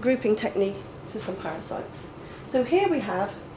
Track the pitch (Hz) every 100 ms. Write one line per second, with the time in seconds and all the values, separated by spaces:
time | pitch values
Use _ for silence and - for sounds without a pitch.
0 | 247 254 220 214 233 - 196 196 - -
1 | - 220 208 190 165 160 - - - -
2 | - - - - - 262 254 359 392 302
3 | 196 185 202 - -